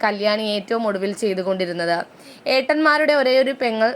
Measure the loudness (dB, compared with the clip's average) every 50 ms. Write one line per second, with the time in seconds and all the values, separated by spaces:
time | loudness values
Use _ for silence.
0 | 0 -2 -2 0 0 0 0 0 -2 -2 -4 -4 -4 -4 -4 -2 -2 -2 -4 -2
1 | -4 -4 -4 -2 -4 -2 -2 -2 -2 -2 -2 -2 -2 -4 -4 -4 -2 -2 -2 -2
2 | -4 -8 -12 -20 -20 -20 -20 -10 -2 0 0 0 2 2 0 2 4 4 4 4
3 | 2 2 2 2 4 4 4 4 2 2 0 -2 -2 -2 0 0 0 0 0